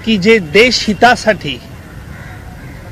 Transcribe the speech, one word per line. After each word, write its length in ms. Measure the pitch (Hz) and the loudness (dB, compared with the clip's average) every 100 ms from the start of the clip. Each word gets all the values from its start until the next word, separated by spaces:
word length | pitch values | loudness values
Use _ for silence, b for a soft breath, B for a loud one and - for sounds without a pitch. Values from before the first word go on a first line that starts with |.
की 120 | 226 214 | -2 2
जे 220 | 190 226 156 | 4 4 4
देश 320 | 190 247 - - | 4 4 2 -2
हितासाठी, 680 | 190 240 240 220 196 147 127 - - - - - - - - - - - - - | 2 4 4 0 -2 -2 -10 -12 -18 -18 -18 -16 -16 -16 -16 -16 -16 -16 -16 -16